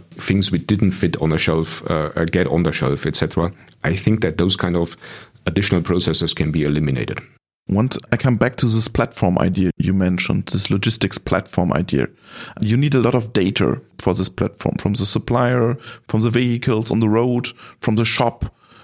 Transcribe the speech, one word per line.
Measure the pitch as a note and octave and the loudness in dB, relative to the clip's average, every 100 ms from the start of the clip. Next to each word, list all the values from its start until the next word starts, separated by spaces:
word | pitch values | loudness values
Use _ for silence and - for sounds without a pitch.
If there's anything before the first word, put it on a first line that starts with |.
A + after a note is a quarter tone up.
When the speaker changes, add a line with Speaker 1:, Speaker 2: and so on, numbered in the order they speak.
| - | -6
Speaker 1:
things | - - F#2+ F#2+ | -10 -2 0 2
we | F2 | -2
didn't | - G#2 G2 | 0 2 2
fit | F#2 F2 - | 2 0 0
on | D#2+ | 0
the | D2+ | 0
shelf, | - D#2+ D#2+ - - | 2 0 0 -6 -4
uh, | E2 D2+ - | -2 -2 -2
uh, | E2 | 0
get | F2+ F2 | 2 2
on | E2 | 2
the | E2 | 0
shelf, | - C2+ C#2+ D#2+ | 0 -2 -2 -2
et | - | -2
cetera. | D#2+ - E2+ - - _ - | -2 0 -2 -4 -18 _ -2
I | F#2+ | 0
think | G#2+ A2 | 2 2
that | F2+ D#2 | 0 0
those | F2+ - | 0 0
kind | F2+ F2 | 0 0
of | E2+ - - - - _ - | -2 -6 -18 -20 -20 _ -4
additional | E2 G2+ F2+ | -2 2 0
processes | E2 F2 E2 D#2+ E2 | 2 0 2 0 -2
can | - D#2 | -2 -2
be | D#2 | 0
eliminated. | D2 D2+ D2 B1+ - - - _ _ _ - | 0 0 0 -2 -4 -8 -12 _ _ _ -2
Speaker 2:
Want | F#2+ C3 - - | 0 0 -2 -4
I | A#2 | 0
come | C3 A#2 | 2 2
back | B2 - | 0 0
to | A#2+ | 0
this | A2 A2+ | 0 0
platform | - A#2 - F#2 F#2 | -2 -2 0 0 2
idea | F#2 F#2 F#2 - | 2 2 0 0
you | F#2 | 0
mentioned, | F#2+ F2+ F2+ - F2 - | 2 2 0 0 -2 -2
this | F#2+ - | -4 -2
logistics | G2+ A2+ A2+ G2+ - | 0 0 -2 -4 -4
platform | - F#2 - - F2+ | -2 -2 0 -2 0
idea. | D#2 F2+ C#2 A#1+ - - - - - | 0 0 0 -2 -4 -20 -18 -16 -4
You | G#2+ A#2+ | 0 2
need | D3 | 4
a | C3+ | 4
lot | A#2 B2+ | 4 2
of | A2 | 0
data | G#2 F#2+ - D2 - - - | 0 0 2 0 0 -6 -4
for | - | -2
this | F2+ F#2 | 0 -2
platform, | - G2+ - - - | -2 -4 -2 -6 -2
from | G2+ | -2
the | G2+ G2 | -2 -2
supplier, | - - B2 B2 B2 A#2 B2 - - - | -4 -2 0 2 2 0 -2 -8 -20 -4
from | A2 | 0
the | A2+ | 2
vehicles | A2+ B2 A#2+ C3 A2 A2+ | 2 0 0 0 0 0
on | A2 | 2
the | A2 | 4
road, | A2 B2 A#2+ B2+ - - - | 4 2 0 -4 -10 -20 -6
from | - A2 | 0 0
the | |
shop. | A2+ - A#2+ - - - _ - | 0 0 -2 -2 -8 -8 _ -20